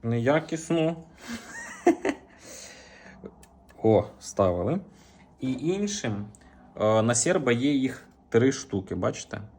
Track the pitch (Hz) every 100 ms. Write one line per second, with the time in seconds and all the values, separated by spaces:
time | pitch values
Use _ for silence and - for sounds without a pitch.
0 | 131 117 117 151 - 160 - 170 160 165
1 | - - - 233 - - - - - -
2 | - - - - - - - - - -
3 | - - - - - - - - 113 104
4 | - - - - 95 87 98 180 - -
5 | - - - - 131 127 151 196 208 -
6 | 120 101 104 - - - - - 107 110
7 | 113 120 160 185 127 120 135 143 131 -
8 | - _ _ 113 131 - - 98 95 87
9 | - - - - 104